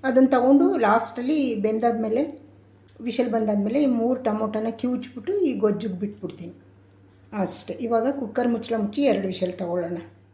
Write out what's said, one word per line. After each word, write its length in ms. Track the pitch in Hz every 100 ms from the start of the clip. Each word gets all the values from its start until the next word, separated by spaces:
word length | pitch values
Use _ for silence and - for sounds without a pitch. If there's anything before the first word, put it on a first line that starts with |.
| 262
ಅದನ್ನು 220 | 247 262
ತಗೊಂಡು 320 | 247 254 277 370 349 214
ಲಾಸ್ಟಲ್ಲಿ 520 | 220 - - 254 311 262 214 208
ಬೆಂದಾದ್ಮೇಲೆ, 560 | 220 233 220 220 226 311 - - - - - - - 233
ವಿಷಲ್ 240 | 226 254 226
ಬಂದಾದ್ಮೇಲೆ 440 | 214 208 202 262 285
ಈ 40 | 233
ಮೂರು 180 | 233 254 220
ಟೊಮೊಟೊನ 460 | 214 214 214 220 220
ಕಿವುಚ್ಬಿಟ್ಟು 540 | 247 247 - 254 269 403 330
ಈ 20 | 214
ಗೊಜ್ಜಿಗೆ 340 | 208 - 220 180
ಬಿಟ್ಬಿಡ್ತೀನಿ 520 | 202 - 180 - 170 - - _ _ - - _ - 214
ಅಷ್ಟೇ. 320 | 185 - - 170 233
ಇವಾಗ 220 | 226 247 277
ಕುಕ್ಕರ್ 300 | 220 202 240
ಮುಚ್ಚಳ 260 | 226 - 226
ಮುಚ್ಚಿ 200 | 202 285 285
ಎರಡು 160 | 196 190
ವಿಷಲ್ 200 | 180 180 180
ತಗೊಳ್ಳೋಣ. 380 | 180 175 170 170 - - _